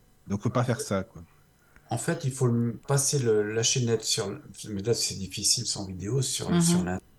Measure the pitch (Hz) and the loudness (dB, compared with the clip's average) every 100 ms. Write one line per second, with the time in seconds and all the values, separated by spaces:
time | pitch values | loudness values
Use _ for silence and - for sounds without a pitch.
0 | _ _ - 101 120 127 123 113 - 98 | _ _ -6 -2 0 2 2 0 0 -2
1 | 95 - 85 _ _ _ _ - - 120 | -2 -12 -20 _ _ _ _ -20 -6 -4
2 | - 170 135 - 127 117 117 110 - 139 | -2 -2 -2 0 2 2 0 -4 0 0
3 | - 143 120 107 104 110 113 131 117 113 | 2 2 4 4 2 0 2 2 2 2
4 | - - 98 - - - 107 101 104 113 | 0 -2 -2 -6 -12 -14 -8 -4 0 0
5 | - 95 92 - 101 - 117 - 98 92 | 0 -4 -8 -2 0 0 0 -4 -6 -8
6 | 95 131 131 - - 175 170 175 180 92 | -4 -2 -2 -2 0 4 4 4 2 -4
7 | - | -8